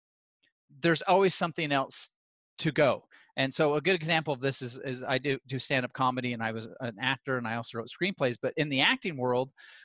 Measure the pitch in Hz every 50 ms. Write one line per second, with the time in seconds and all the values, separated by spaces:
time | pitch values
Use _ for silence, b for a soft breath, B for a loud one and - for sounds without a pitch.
0 | _ _ _ _ _ _ _ _ _ _ _ _ _ _ 147 135 160 170 160 -
1 | - 196 180 196 196 180 - - 180 165 - 175 160 147 143 135 135 - - -
2 | - - _ _ _ _ _ _ _ _ _ - - 160 - 156 147 127 101 -
3 | - b b b b b b 131 131 135 - - 160 147 147 151 139 180 190 170
4 | 151 165 170 160 147 160 139 120 131 135 131 - 131 120 123 131 - 135 127 127
5 | 127 139 131 131 131 143 135 - - 123 135 127 - - 143 131 123 120 - -
6 | 131 127 127 127 123 123 120 117 113 113 110 113 110 110 - - 127 120 98 101
7 | 127 131 135 - _ 139 131 123 120 110 113 117 117 - - 117 113 117 - -
8 | 170 202 185 - 143 123 117 - - 123 - 156 147 151 135 131 151 220 262 254
9 | - 190 156 127 123 123 123 127 135 139 B B B B B B